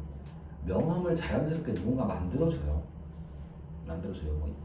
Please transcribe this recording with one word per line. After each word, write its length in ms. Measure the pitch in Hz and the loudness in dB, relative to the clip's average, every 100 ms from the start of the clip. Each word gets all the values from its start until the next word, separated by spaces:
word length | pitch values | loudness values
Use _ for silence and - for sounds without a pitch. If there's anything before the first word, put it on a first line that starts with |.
| - - - - - - 85 | -4 -8 -12 -12 -12 -6 2
명함을 500 | - 160 175 175 165 | 4 4 4 4 2
자연스럽게 580 | - - 156 165 120 | 4 2 2 0 0
누군가 320 | 85 113 131 - | 0 2 2 2
만들어줘요. 760 | 82 - 139 165 139 73 73 - - - - - - - - - - - | 0 0 4 4 4 2 0 -2 -10 -12 -12 -12 -12 -12 -12 -10 -10 -6
만들어줘요. 460 | 170 208 - 78 | -6 -4 -4 0
뭐, 220 | 76 73 - | 0 0 -4